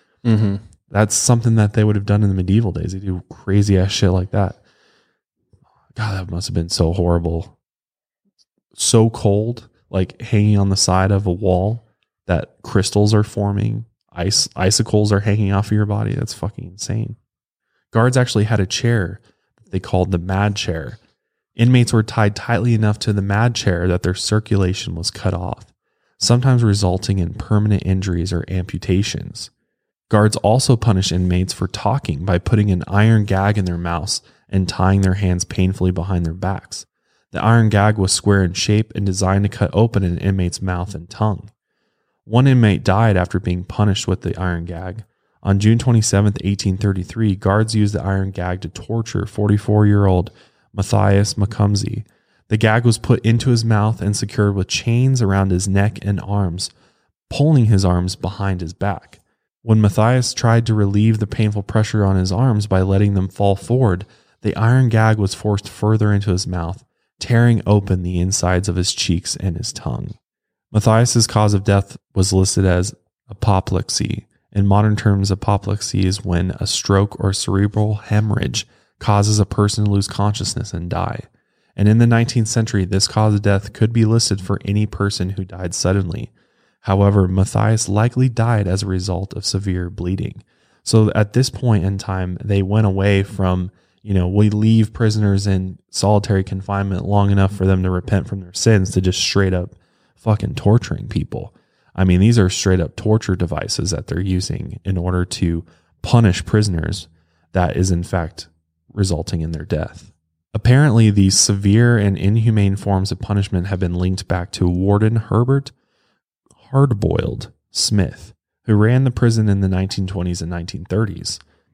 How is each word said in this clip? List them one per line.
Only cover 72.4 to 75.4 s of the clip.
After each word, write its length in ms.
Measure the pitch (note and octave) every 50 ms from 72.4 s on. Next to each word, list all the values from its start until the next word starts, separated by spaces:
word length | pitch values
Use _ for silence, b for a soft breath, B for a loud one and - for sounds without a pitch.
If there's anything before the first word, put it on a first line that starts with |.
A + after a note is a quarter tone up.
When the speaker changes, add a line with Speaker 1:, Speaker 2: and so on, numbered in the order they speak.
| F#2+ - - G2+ F#2+
Speaker 2:
as 300 | F#2 F2+ F2+ F#2 G#2 - _ _ _ _ _ _ -
apoplexy. 960 | G2+ - - - G2 F#2+ - - F#2+ E2+ - - - - - - - - - _ _ _ _ _
In 140 | - G2+ G2
modern 300 | G2+ G2 G#2 G#2+ G#2+ G#2
terms, 360 | - - G#2+ G2+ G2 G2 G2
apoplexy 720 | F#2+ -